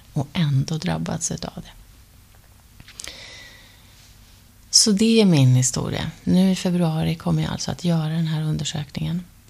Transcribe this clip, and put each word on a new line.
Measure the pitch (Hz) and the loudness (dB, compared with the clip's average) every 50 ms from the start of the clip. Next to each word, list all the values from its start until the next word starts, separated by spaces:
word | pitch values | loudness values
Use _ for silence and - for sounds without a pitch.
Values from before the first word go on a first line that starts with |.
| - - - | -14 -8 -6
och | 151 143 - - | -6 -6 -4 -2
ändå | 190 165 147 139 135 143 - 160 | -2 0 0 0 0 0 -2 -4
drabbats | 156 - 175 165 160 165 170 165 165 - - | -6 -4 -4 -4 -4 -4 -6 -6 -6 -6 -6
utav | 170 - - - - | -8 -8 -10 -10 -12
det. | - - - - - - - - - - _ _ - - - - - _ _ - _ _ - - - - - - - - - - - - - - - - - - - - - - - - - - - - - - - - - - - - _ _ - - - | -12 -16 -18 -20 -20 -20 -20 -20 -20 -20 _ _ -20 -20 -20 -20 -20 _ _ -20 _ _ -20 -20 -20 -20 -20 -18 -16 -16 -16 -16 -16 -20 -20 -20 -20 -20 -20 -20 -20 -20 -20 -20 -20 -20 -20 -20 -20 -20 -20 -20 -20 -20 -20 -20 -20 -20 _ _ -20 -8 0
Så | - - - 220 | 2 2 4 4
det | 208 196 220 226 226 226 | 4 4 4 4 4 6
är | 214 | 6
min | 190 165 143 135 127 127 | 6 6 6 6 6 6
historia. | 127 127 - - - - - - - - 165 - - - | 4 2 0 -2 -4 -4 -4 -4 -6 -6 -8 -10 -6 -2
Nu | 185 175 180 190 190 | 2 4 4 4 4
i | 185 | 2
februari | 180 - 185 175 175 175 160 156 160 165 165 160 | 0 0 0 0 2 0 0 0 0 -2 -2 -2
kommer | 165 - 180 165 156 156 | -4 -2 -2 0 0 -2
jag | - | -2
alltså | - - - - | -4 -6 -6 -6
att | - - - | -6 -4 -2
göra | 175 170 160 156 156 | 0 0 0 0 -2
den | 160 165 165 | -2 -2 -2
här | 156 156 156 | -2 -2 -2
undersökningen. | 156 156 151 151 151 - - 151 147 - - - 156 156 165 180 180 - - - - | -2 -2 -4 -4 -4 -6 -6 -8 -8 -8 -8 -6 -6 -4 -4 -6 -8 -10 -20 -20 -16